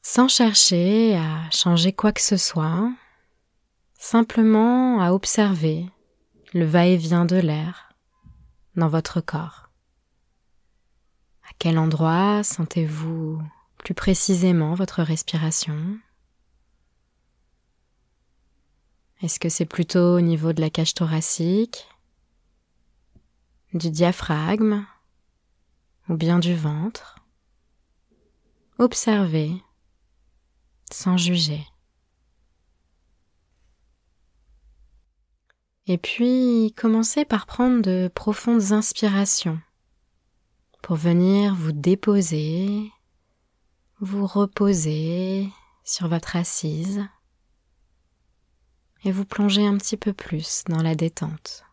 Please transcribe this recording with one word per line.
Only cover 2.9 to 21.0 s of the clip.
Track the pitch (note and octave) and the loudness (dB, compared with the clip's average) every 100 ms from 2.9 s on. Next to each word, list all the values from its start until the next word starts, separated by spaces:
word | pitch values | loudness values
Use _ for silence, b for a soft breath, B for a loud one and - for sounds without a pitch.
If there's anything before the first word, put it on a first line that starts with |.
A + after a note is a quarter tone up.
| B3+ b b b _ _ _ _ _ _ _ | -4 b b b _ _ _ _ _ _ _
simplement | - A3+ A3+ A3+ A3 G#3+ A3+ B3 B3+ A#3 | 0 2 2 4 4 6 4 4 2 2
à | F3+ | 2
observer | F#3+ - - G#3 F3+ D#3+ D#3 F3+ _ _ _ _ _ _ | 2 0 0 2 2 0 -2 -6 _ _ _ _ _ _
le | F3 D#3+ | 0 2
va-et-vient | F3 F3 F3+ D#3+ F3 | 4 6 4 4 2
de | F3 F#3 | 4 2
l'air | E3+ D3+ D#3 F3+ - _ _ _ - - - _ _ - | 2 0 -6 -10 -20 _ _ _ -20 -20 -20 _ _ 0
dans | E3 | 0
votre | D#3+ D#3+ - | 0 -2 -4
corps. | - D3+ D#3+ - - _ _ _ _ _ _ _ _ _ _ _ _ _ _ _ _ _ | -4 -6 -8 -14 -20 _ _ _ _ _ _ _ _ _ _ _ _ _ _ _ _ _
À | - - | -20 -6
quel | E3+ D#3+ | 0 2
endroit | D#3+ D#3 D#3+ E3+ G3 G#3 | 2 2 2 2 2 2
sentez-vous | G#3 - D#3+ - D#3+ D#3 D#3+ E3 D#3 D#3+ D#3 _ _ _ | -2 -4 -4 -2 -4 -4 -6 -6 -6 -6 -10 _ _ _
plus | - | -10
précisément | F3 - F#3 - F#3 F#3 F3 D3+ | -4 0 0 2 2 4 2 2
votre | F3 F#3+ - | -2 -4 -2
respiration ? | D#3+ D#3+ - D#3+ D#3+ D#3+ - D3+ E3 G#3+ _ _ _ _ _ _ _ _ _ _ _ _ _ _ _ _ _ _ _ _ _ _ _ _ _ _ _ _ _ _ _ _ | -2 -2 -2 -2 -2 -2 -4 -6 -6 -8 _ _ _ _ _ _ _ _ _ _ _ _ _ _ _ _ _ _ _ _ _ _ _ _ _ _ _ _ _ _ _ _
Est-ce | E3+ - | -6 -4
que | F3 | -4
c'est | - E3 | -2 -4
plutôt | - E3 F#3 F3 F3 | -4 -2 2 4 4
au | |
niveau | E3+ E3 D#3+ | 2 0 0
de | D#3+ | -2
la | D#3 | -2
cage | - D#3+ | -2 -4
thoracique, | - | -2